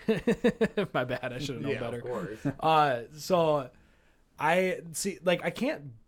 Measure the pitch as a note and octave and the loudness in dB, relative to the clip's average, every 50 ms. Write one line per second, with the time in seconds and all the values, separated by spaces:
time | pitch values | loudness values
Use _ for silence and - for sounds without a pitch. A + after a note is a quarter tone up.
0 | - - A3 F3 - - A3 - - A#3+ - - A3+ G3+ - - G3 - - D3+ | -2 0 0 0 2 0 0 2 2 2 2 2 0 0 0 0 -2 -2 0 -2
1 | B2+ B2 B2+ A#2+ - B2+ A#2+ B2 D3 C#3 C3+ A#2+ D3 C#3 C3+ A#2 A#2+ A#2 A#2+ A#2+ | -2 -2 -2 -4 -4 -6 -6 -4 -6 -6 -6 -4 -4 -4 -2 -2 -4 -6 -6 -6
2 | A#2 A#2+ B2 G#2+ - - A2 G#2+ - C#3+ C#3 - - D#3+ D#3+ D#3 D3+ C#3+ C3 A#2 | -6 -6 -6 -6 -6 -6 -8 -4 -4 -4 -4 0 2 4 6 6 6 4 2 -2
3 | A#2 - D3 D#3 C#3+ - F#3 F3 E3 D#3 D3+ D3 C3 B2 - _ _ _ _ _ | -4 -8 -14 -10 -2 2 2 4 4 4 2 0 0 -4 -12 _ _ _ _ _
4 | _ _ _ _ _ _ _ - C#3 D#3 E3 F#3 F#3 F#3 F3+ - - E3+ D#3+ - | _ _ _ _ _ _ _ -2 0 2 2 4 2 0 -2 -4 -8 -10 -8 -6
5 | - G3+ F#3 - - F3+ F3 E3 - F3 - - G#3+ C4+ D#4 - C#3+ C#3 A#2 - | -6 -6 -6 -4 0 0 0 0 0 -4 -4 -2 -4 -4 -4 -4 -8 -14 -18 -18
6 | - | -20